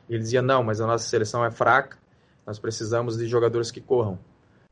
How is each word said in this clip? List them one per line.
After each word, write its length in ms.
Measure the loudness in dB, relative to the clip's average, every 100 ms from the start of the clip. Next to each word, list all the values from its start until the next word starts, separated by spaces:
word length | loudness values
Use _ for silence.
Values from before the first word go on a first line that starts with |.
| -8
E 60 |
ele 100 | -6
dizia, 180 | 0 0
"Não, 220 | 2 2
mas 160 | 2 0
a 80 | 0
nossa 220 | 0 0
seleção 340 | -2 0 -2
é 80 | -2
fraca, 460 | 0 4 4 2 -10 _ _ _ _ -14
nós 100 | -10
precisamos 600 | -8 -8 -2 -2 -2 -4
de 100 | -2
jogadores 420 | 2 2 0 -4
que 120 | -8
corram." 360 | -2 0 0 -4 -14 _ _ _ _